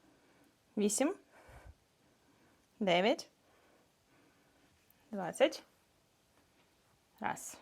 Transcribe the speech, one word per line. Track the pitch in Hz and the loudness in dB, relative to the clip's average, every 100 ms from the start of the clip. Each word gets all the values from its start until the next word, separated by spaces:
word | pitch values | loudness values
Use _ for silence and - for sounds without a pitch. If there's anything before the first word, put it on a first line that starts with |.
| _ _ _ _ _ _ _ - | _ _ _ _ _ _ _ -2
Вісім. | 208 - 277 403 - - - - - - _ _ _ _ _ _ _ _ _ - | 0 2 0 -2 -12 -20 -20 -20 -20 -20 _ _ _ _ _ _ _ _ _ -4
Дев'ять. | 196 175 208 330 - _ _ _ _ _ _ _ _ _ _ _ _ _ _ _ _ _ - | 2 4 4 0 -4 _ _ _ _ _ _ _ _ _ _ _ _ _ _ _ _ _ -12
Двадцять. | 202 170 - 277 - - _ _ _ _ _ _ _ _ _ _ _ _ _ _ - | -8 -4 2 2 2 -16 _ _ _ _ _ _ _ _ _ _ _ _ _ _ -8
Раз. | 208 - - - | -6 -6 -10 -16